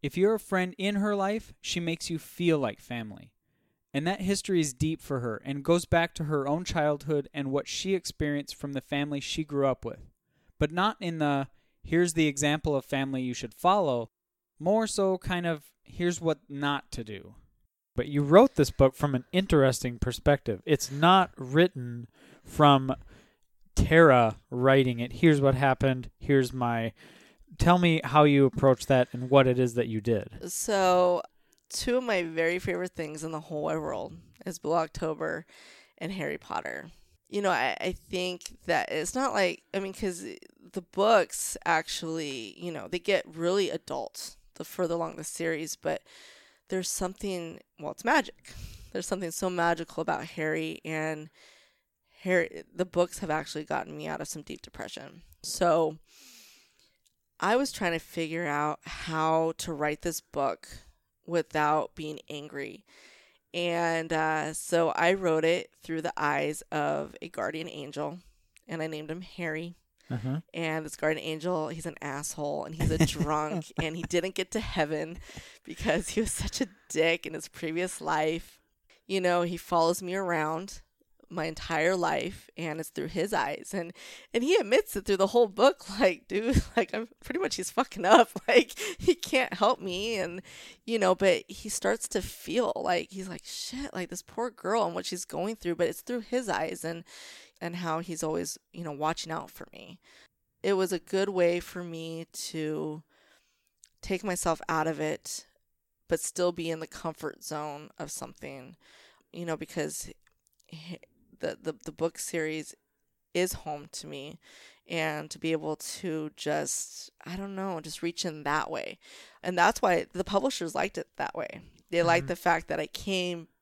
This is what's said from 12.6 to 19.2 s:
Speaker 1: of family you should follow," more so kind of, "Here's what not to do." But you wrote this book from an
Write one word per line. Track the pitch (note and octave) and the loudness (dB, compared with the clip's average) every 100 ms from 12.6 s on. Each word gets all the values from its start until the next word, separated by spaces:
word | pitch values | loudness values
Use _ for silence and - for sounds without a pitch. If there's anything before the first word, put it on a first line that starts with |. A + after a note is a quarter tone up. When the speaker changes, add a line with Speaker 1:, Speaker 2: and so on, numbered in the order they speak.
| D#3 C#3 | 0 -2
Speaker 1:
of | - | 0
family | C3+ C3+ C3 | -2 -2 -2
you | B2+ | -4
should | A#2+ A#2 - | -6 -10 0
follow," | F3 G3+ E3 B2 A2+ _ _ _ _ _ | 4 4 4 0 -2 _ _ _ _ _
more | D#3+ G#3+ A3 | 0 2 2
so | - G3 F#3 | 2 2 2
kind | - F3+ F3 | -2 -2 0
of, | D#3 - _ | -2 -6 _
"Here's | - - F3 E3+ | -18 -2 0 2
what | D#3+ D3+ _ | 0 0 _
not | C#3+ C#3+ C#3+ - | -2 0 -2 -4
to | - | -12
do." | A2 G2+ F#2+ - _ _ _ _ _ - | -10 -12 -14 -20 _ _ _ _ _ -4
But | B2 | -2
you | C#3+ | 0
wrote | C#3+ F3 C4 - | 8 10 10 6
this | C#3+ | 2
book | - C3+ | 6 6
from | - D3 | 6 0
an | C3 | 0